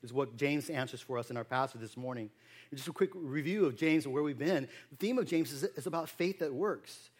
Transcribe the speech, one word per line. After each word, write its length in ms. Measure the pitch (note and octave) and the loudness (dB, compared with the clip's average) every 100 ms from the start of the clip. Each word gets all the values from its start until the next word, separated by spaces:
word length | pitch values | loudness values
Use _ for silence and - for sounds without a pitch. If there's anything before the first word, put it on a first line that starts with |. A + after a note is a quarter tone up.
is 100 | A#2+ | -4
what 240 | B2+ C3 A#2 | -2 -2 0
James 340 | C#3+ D3 C#3+ | 0 2 0
answers 320 | D3 B2+ B2+ | -2 -2 -6
for 160 | - B2+ | -4 -4
us 120 | A#2 | -2
in 80 | A#2+ | -4
our 60 | |
passage 380 | A2+ B2+ C3+ A#2 | -2 0 0 -2
this 140 | A2 - | -12 -8
morning. 340 | B2+ B2+ G#2+ _ - - - | -6 -6 -8 _ -20 -20 -14
And 60 | C#3 | -8
just 120 | C3+ | -8
a 40 | |
quick 180 | D#3+ F#3+ | 2 2
review 520 | F#3 D#3 C#3+ D3+ G#3 F3+ | 2 -4 -2 0 4 4
of 100 | A#2 | 4
James 300 | D#3+ D#3+ C#3+ | 4 4 4
and 80 | |
where 100 | C3 | 0
we've 140 | D3 C3 | 0 0
been. 300 | C#3+ F3+ E3 - - | 2 2 0 -10 -18
The 60 | - | -2
theme 200 | G3+ B3+ | 0 2
of 80 | G3+ | 2
James 260 | E3+ D3 | 2 2
is, 120 | C#3 | 0
is 240 | E3 - E3 | -4 -4 -4
about 220 | E3 D#3 | -4 -4
faith 300 | - F3 F#3+ | 0 0 0
that 140 | D#3 | -2
works. 560 | C3 G3+ D#3+ - - - _ | 0 0 -2 -8 -18 -20 _